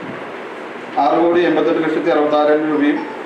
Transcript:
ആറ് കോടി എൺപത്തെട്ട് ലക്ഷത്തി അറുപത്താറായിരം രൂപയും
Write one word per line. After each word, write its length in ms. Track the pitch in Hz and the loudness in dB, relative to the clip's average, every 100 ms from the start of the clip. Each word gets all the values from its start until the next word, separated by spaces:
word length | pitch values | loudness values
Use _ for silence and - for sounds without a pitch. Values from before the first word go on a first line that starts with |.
| - - - - - - - - - - | -12 -12 -12 -12 -12 -14 -14 -14 -6 -2
ആറ് 180 | 147 165 | 0 2
കോടി 220 | 170 170 | 2 4
എൺപത്തെട്ട് 400 | 160 151 156 165 | 2 2 2 0
ലക്ഷത്തി 260 | 156 160 165 | 0 0 0
അറുപത്താറായിരം 600 | 151 147 147 151 151 156 | 2 2 2 4 2 2
രൂപയും 260 | 147 147 - - - | 2 2 0 -4 -10